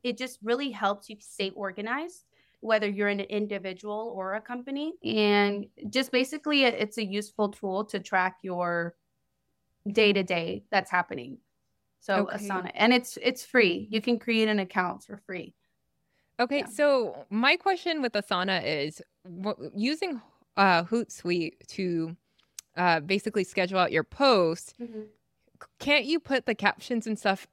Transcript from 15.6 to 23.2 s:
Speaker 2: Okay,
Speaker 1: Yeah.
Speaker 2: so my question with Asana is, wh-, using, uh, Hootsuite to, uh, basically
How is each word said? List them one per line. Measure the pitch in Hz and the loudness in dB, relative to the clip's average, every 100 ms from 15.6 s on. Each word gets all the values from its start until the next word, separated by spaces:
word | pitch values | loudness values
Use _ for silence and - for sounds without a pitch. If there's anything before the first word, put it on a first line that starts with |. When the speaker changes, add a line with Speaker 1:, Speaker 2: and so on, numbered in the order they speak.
| _ _ _ _ _ _ _ - | _ _ _ _ _ _ _ -4
Speaker 2:
Okay, | 240 285 | -2 -2
Speaker 1:
Yeah. | 262 | -2
Speaker 2:
so | 208 294 262 202 - - | 2 4 4 0 -6 -6
my | 208 269 339 | 0 4 4
question | 392 359 349 311 | 2 0 0 -2
with | 247 | 0
Asana | 208 - 180 190 185 | -2 -2 -2 0 0
is, | 131 151 151 - - _ | 0 -2 -4 -8 -20 _
wh-, | 180 175 196 - 143 202 | -18 -8 -6 -6 -8 -4
using, | 240 311 381 254 - _ _ - | -2 -2 -4 -6 -10 _ _ 4
uh, | 196 170 | 6 6
Hootsuite | 170 233 - - 175 180 160 - - | 2 -2 -2 -6 -2 -2 -2 -8 -14
to, | - 180 170 160 175 _ _ _ - - - | -6 -2 -2 -4 -8 _ _ _ -20 -12 0
uh, | 180 165 | 2 2
basically | 151 196 | 2 -2